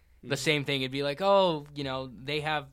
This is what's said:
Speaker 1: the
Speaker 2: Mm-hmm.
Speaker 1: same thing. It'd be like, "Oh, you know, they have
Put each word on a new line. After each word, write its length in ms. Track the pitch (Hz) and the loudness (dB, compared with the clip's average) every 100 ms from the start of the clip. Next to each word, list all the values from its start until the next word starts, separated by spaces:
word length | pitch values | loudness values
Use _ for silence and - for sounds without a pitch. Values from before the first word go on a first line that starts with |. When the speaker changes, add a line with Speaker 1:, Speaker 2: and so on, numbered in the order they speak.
| _ _ | _ _
Speaker 1:
the 60 | 123 135 | -6 -2
Speaker 2:
Mm-hmm. 0 | |
Speaker 1:
same 220 | 160 151 139 | 2 2 0
thing. 160 | 139 | -2
It'd 100 | 131 | -2
be 120 | 139 | -2
like, 180 | 143 143 | -2 0
"Oh, 460 | 196 196 190 156 147 143 | 4 6 6 2 -4 -6
you 80 | 139 | -4
know, 240 | 131 131 104 | -4 -8 -10
they 180 | 131 151 | -6 -4
have 240 | 147 151 139 | -2 -2 -4